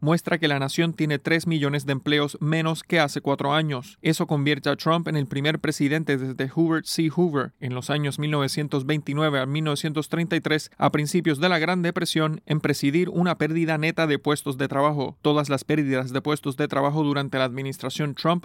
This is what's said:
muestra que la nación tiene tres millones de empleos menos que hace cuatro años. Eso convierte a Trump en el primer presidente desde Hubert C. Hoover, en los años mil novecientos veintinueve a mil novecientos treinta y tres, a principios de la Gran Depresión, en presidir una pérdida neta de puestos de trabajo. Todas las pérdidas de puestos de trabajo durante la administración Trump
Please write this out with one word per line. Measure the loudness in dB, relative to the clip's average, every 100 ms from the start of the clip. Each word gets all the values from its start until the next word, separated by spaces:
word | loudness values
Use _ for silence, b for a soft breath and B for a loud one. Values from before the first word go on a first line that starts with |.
muestra | 0 2 2 0
que | 2
la | 2
nación | 0 0 0
tiene | 0 0 0
tres | 2 0 2
millones | 0 0 0 -2
de |
empleos | -2 0 2 0 -2
menos | -2 0 0 -4
que | 0 2
hace | 2 0
cuatro | -2 0 2
años. | 0 0 -4 -8 -6
Eso | -2 0 0
convierte | 0 2 0 0
a | -2
Trump | 2 0 0
en | -2
el | -2
primer | -2 0 0
presidente | -2 0 2 2 0 0
desde | -2 -4 -4
Hubert | 0 2 2 -2
C. | -2 0
Hoover, | 2 2 2 -4 -6
en | -8
los | -6 -2
años | -2 -2 -2
mil | -2
novecientos | 0 0 -2 -2 -2 0
veintinueve | -2 -2 0 0 0
a | 0
mil | -2
novecientos | -2 -2 -2 -4 -2
treinta | -2 0 0
y |
tres, | 0 -2 -2 0
a | 0
principios | 2 0 0 2 2
de | 2
la | 2
Gran | 2 2
Depresión, | 0 0 0 0 0 -2 -2
en | -2
presidir | 0 0 2 2 2
una | 2 0 2
pérdida | 0 0 0 2
neta | 0 0 2
de | 2
puestos | 0 -2 -2 -4
de | -2
trabajo. | 2 2 2 -4 -2
Todas | 0 2 2
las | -2
pérdidas | 0 0 2 0 -2
de | -4
puestos | -2 -2 -4 -2
de | -2
trabajo | 0 0 2 0
durante | 0 -2 0
la | -2
administración | -2 -8 -6 -8 -4 -4 -2
Trump | 0 0